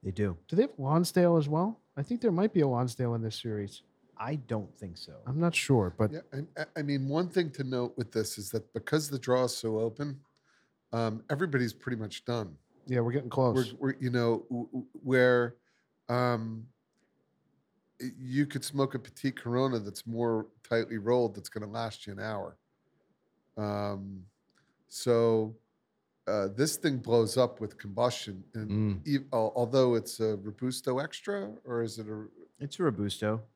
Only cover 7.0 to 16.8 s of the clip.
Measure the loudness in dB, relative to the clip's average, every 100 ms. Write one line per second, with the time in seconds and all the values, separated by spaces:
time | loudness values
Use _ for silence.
7 | 0 0 2 0 0 -2 -2 -2 -2 -4
8 | -4 -2 -2 -4 -6 -6 -6 -10 0 0
9 | 0 -6 2 2 2 0 -2 0 -2 -2
10 | -8 -8 _ _ _ _ _ _ _ 0
11 | 0 -2 -4 -2 2 2 0 -2 -8 -6
12 | -6 -10 -4 -4 -4 -10 _ _ -2 0
13 | 2 0 -2 2 4 4 0 -2 -4 -2
14 | 0 2 2 2 -2 -6 -6 -8 -10 -10
15 | 2 6 6 6 2 -4 _ _ _ _
16 | -4 0 2 0 -4 -10 -14 _